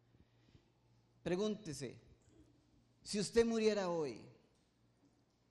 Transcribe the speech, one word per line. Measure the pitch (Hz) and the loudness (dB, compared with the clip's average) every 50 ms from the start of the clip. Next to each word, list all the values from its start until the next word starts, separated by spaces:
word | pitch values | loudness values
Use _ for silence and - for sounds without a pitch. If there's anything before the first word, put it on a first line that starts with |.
| _ _ _ - - _ _ _ _ _ - - _ _ _ _ _ _ _ _ _ _ _ _ - | _ _ _ -20 -20 _ _ _ _ _ -20 -20 _ _ _ _ _ _ _ _ _ _ _ _ -4
Pregúntese, | 165 175 180 208 214 208 214 - 165 143 131 139 - - - - - - _ _ - - - - - - _ _ _ _ - _ _ _ _ - | -2 0 0 0 0 -2 -4 -6 -10 -10 -8 -8 -10 -12 -14 -20 -20 -20 _ _ -20 -20 -20 -20 -20 -20 _ _ _ _ -20 _ _ _ _ -12
si | - - 208 | -6 -2 -2
usted | 190 - - 233 233 | -2 2 4 4 4
muriera | 233 226 226 220 214 208 202 196 180 | 4 4 4 4 4 4 2 0 0
hoy, | 175 165 156 135 113 - 113 - - - - _ _ _ _ _ _ _ _ _ _ _ _ - _ _ _ _ _ _ _ _ | 0 0 -2 -2 -4 -8 -12 -18 -20 -20 -20 _ _ _ _ _ _ _ _ _ _ _ _ -20 _ _ _ _ _ _ _ _